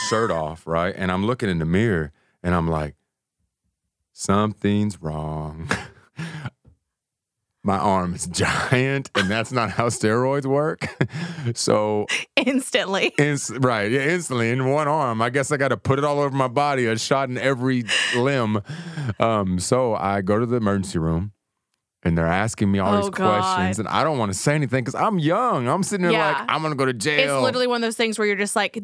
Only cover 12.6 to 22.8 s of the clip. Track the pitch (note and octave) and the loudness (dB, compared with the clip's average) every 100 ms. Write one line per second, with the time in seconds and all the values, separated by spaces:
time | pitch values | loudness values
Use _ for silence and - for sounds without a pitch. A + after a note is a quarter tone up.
12.6 | - A3+ F#3 G3 F4 - D3 C#3+ - B2+ | 0 0 0 0 0 2 2 0 -4 0
13.6 | B2+ A2 G#2 C3+ C#3 F3+ D#3+ B2 A2+ C3 | 2 2 2 0 0 0 -2 0 0 2
14.6 | C3 D3 D3 D#3 C3 A2+ A#2+ C3+ C3 C#3+ | 2 2 0 0 0 0 0 0 0 0
15.6 | C3+ A2 - C3+ D3 C#3+ C#3+ C3+ B2+ A#2 | 0 0 0 2 2 0 0 0 0 2
16.6 | D3 C3+ A#2 A2+ - C#3 C3+ B2 B2+ B2+ | 0 2 0 0 0 0 0 0 0 0
17.6 | C3 B2+ G#2 - - B2 C3 C3+ G#2+ G#2+ | 0 0 0 -2 0 2 2 2 2 0
18.6 | - E3 E3+ D#3+ C3 - A2+ G#2+ F#2+ F2+ | -4 -12 -10 -8 -4 0 2 2 0 0
19.6 | - B2+ B2 G#2+ G2 G2+ F#2+ G#2 A#2+ B2 | 0 2 2 0 0 0 0 0 2 0
20.6 | G#2 G2+ F2+ F2 E2 E2 G2+ - _ _ | 2 0 0 -2 0 0 -2 -8 _ _
21.6 | _ _ _ _ F2 E2 E2 F#2+ A2 - | _ _ _ _ 0 2 2 2 0 0
22.6 | G2+ G2 | 0 2